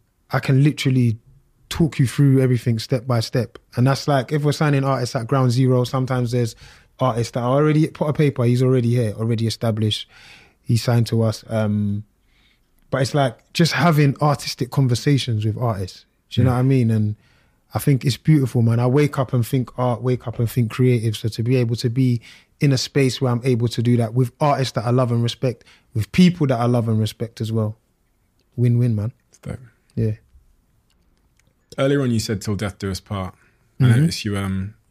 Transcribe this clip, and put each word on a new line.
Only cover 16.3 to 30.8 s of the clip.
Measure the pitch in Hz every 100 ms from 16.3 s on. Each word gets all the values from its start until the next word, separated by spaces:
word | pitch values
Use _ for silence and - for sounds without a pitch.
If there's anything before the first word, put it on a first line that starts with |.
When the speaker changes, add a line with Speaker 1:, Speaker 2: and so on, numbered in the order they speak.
| -
Speaker 1:
you | 127
know |
Speaker 2:
Mm. |
Speaker 1:
what | 123
I |
mean? | 131 135 113
And | 110 107 107 _ _ _ _ _
I | 110
think | - 135 139
it's | -
beautiful, | - 156 127 127
man. | 113 117
I | 123
wake | 139 147 147
up | 123
and | 123 113
think | 131 120 -
art, | 127 110
wake | 123 123 -
up | -
and | 117
think | - 113
creative. | - 127 120 113 107
So | 110
to | -
be | 117 131
able | 120 120
to | 123
be | 120 131 117 - - _ _
in | 147
a | 131
space | - 143 131 -
where | 127
I'm | 120
able | 131 120 117
to | -
do | 117 120
that | 110
with | 123 120 -
artists | 151 139 127
that | 131 113
I |
love | 123 123
and | 117
respect, | 117 - 131 - _ _ _
with | 110 101
people | - 180 180 143
that | 120
I | 120
love | 123 113
and | 110
respect | 107 - 113 -
as | 110
well. | 110 107 107 _ _ _ _ _ _ _ -
Win-win, | 120 120 120 107
man. | 107 - _
Speaker 2:
It's | _
dope. | - - 120 _ _ -
Speaker 1:
Yeah. | 113 107 _ - _ _ _ _